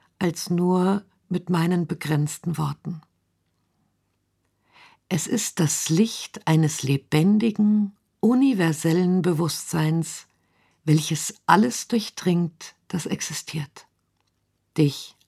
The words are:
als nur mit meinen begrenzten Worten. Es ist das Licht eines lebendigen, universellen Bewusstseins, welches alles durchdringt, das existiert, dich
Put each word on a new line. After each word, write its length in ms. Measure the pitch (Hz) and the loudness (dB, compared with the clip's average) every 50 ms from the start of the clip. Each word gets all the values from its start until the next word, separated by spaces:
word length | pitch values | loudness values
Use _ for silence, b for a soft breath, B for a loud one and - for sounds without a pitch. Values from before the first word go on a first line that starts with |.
| b b b - | b b b -4
als 300 | 185 170 160 - - - | -2 -2 -2 -4 -4 -2
nur 560 | 175 170 180 180 185 185 180 190 196 202 - _ _ _ _ - | -2 0 2 2 2 2 2 2 0 -2 -4 _ _ _ _ -6
mit 220 | 180 180 - - | -6 -4 -2 -2
meinen 360 | 180 165 165 175 185 175 165 | 0 0 2 2 0 0 -2
begrenzten 680 | 151 165 - - 143 156 147 147 151 - - - 175 156 151 | -2 -6 -6 -4 -2 0 0 0 -2 -6 -8 -8 -6 -6 -4
Worten. 420 | 151 143 147 - - - 175 156 - _ _ _ _ _ _ _ _ _ _ _ _ _ _ _ _ _ _ _ _ _ _ _ _ _ _ _ b b b b b b b b b b b b _ - | -4 -6 -8 -8 -10 -12 -12 -12 -14 _ _ _ _ _ _ _ _ _ _ _ _ _ _ _ _ _ _ _ _ _ _ _ _ _ _ _ b b b b b b b b b b b b _ -4
Es 180 | 190 151 - | -4 -4 -2
ist 340 | - 240 214 - - - - | -2 -4 -4 -4 -4 -2 0
das 280 | 165 147 - - - - | 0 0 0 -2 -2 0
Licht 580 | 160 175 226 226 - - - - - - - | 2 2 2 2 -2 -6 -14 -14 -16 -6 0
eines 360 | 165 160 160 156 151 - - | 2 4 4 4 2 0 -2
lebendigen, 1120 | 135 131 139 135 - _ 151 156 165 196 208 214 233 226 214 - 208 208 214 208 208 196 - _ _ _ _ _ | -2 -2 -2 -2 -2 _ 0 2 4 4 4 2 2 0 0 2 2 4 4 2 0 -2 -6 _ _ _ _ _
universellen 1000 | - 220 247 254 277 269 240 190 170 165 151 - - 165 165 180 180 180 185 185 | 0 2 4 4 4 2 2 2 2 2 0 0 0 2 2 2 2 2 2 2
Bewusstseins, 1040 | 160 180 165 147 175 151 - - - - 165 160 156 156 160 165 156 - - - - _ _ _ _ _ _ _ _ _ _ _ _ | 2 2 0 0 0 -2 -4 -6 -6 -4 -2 0 0 0 0 0 -2 -4 -8 -14 -18 _ _ _ _ _ _ _ _ _ _ _ _
welches 500 | 156 151 160 151 - 160 - - - - _ _ | 2 2 2 2 0 -4 -6 -6 -8 -10 _ _
alles 420 | - 170 196 226 247 - - - - | 4 4 4 4 2 -2 -6 -6 -4
durchdringt, 840 | 240 220 208 - - - - 180 175 175 170 160 - - - - - _ _ - | -4 -4 -4 -6 -10 -4 -2 0 0 2 0 -2 -6 -12 -20 -20 -20 _ _ -8
das 180 | - 170 - | -6 -6 -6
existiert, 800 | - - - - - 151 - - - - 160 139 - _ - - _ _ _ _ _ _ _ _ _ _ _ _ _ _ _ _ _ - | -6 -6 -8 -8 -8 -10 -12 -12 -10 -8 -8 -8 -10 _ -20 -20 _ _ _ _ _ _ _ _ _ _ _ _ _ _ _ _ _ 0
dich 400 | - 151 143 - - - - - _ _ | 2 2 2 0 -4 -10 -18 -20 _ _